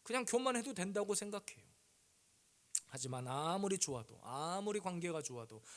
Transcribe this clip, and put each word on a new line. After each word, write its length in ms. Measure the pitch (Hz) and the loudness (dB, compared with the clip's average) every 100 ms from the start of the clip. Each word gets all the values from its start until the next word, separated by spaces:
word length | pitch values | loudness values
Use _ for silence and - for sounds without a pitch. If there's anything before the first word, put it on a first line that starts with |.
그냥 200 | - 247 240 | 0 2 4
교만해도 480 | 240 262 240 269 | 4 6 4 2
된다고 400 | 196 190 202 202 | 0 2 2 4
생각해요. 500 | 196 208 202 - - - - - - - - - - - - - - - | 2 0 -4 -8 -14 -18 -20 -20 -20 -20 -20 -20 -20 -20 -20 -4 -4 -2
하지만 400 | 131 131 127 127 | -6 -4 -2 -2
아무리 520 | 135 160 190 196 190 | 0 0 0 0 2
좋아도, 420 | 151 127 110 - | 0 0 -6 -12
아무리 560 | - 135 160 190 208 208 | -8 -4 -2 -2 0 -2
관계가 440 | 185 175 175 160 | -2 -2 0 -2
좋아도, 400 | 127 123 110 110 - | -2 -6 -8 -12 -16